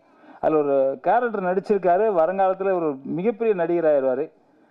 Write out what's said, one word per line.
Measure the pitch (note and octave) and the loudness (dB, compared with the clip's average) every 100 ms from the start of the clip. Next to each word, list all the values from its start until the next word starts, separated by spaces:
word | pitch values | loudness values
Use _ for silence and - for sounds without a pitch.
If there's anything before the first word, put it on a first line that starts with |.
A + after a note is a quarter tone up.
| _ _ - - | _ _ -20 -6
அதுல | D3+ D#3 | 0 0
ஒரு | C#3+ C#3 C3+ C#3 | 2 2 0 -2
கேரக்டர் | - G#3+ B3 G#3 | 0 0 0 -4
நடிச்சிருக்காரு, | F#3 F#3+ F#3 G#3 F3+ F3 A3 | -2 -4 -2 0 2 2 2
வருங்காலத்துல | F#3 D#3+ F#3+ F#3+ F#3 G3 | 2 0 2 0 0 -2
ஒரு | F#3 D#3+ C3+ | 0 -2 -6
மிகப்பெரிய | C#3 D3+ G3 G#3 A3+ G3 | -8 -4 -2 -2 -2 0
நடிகர் | E3 E3+ D#3+ | 0 0 2
ஆயிடுவாரு. | D3 C3 B2+ D#3 _ _ _ _ | 2 2 -2 -4 _ _ _ _